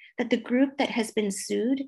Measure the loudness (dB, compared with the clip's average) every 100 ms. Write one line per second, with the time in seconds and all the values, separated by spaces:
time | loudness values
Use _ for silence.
0 | -12 -6 0 0 2 2 2 2 -2 0
1 | -2 0 -2 -2 -4 -2 0 0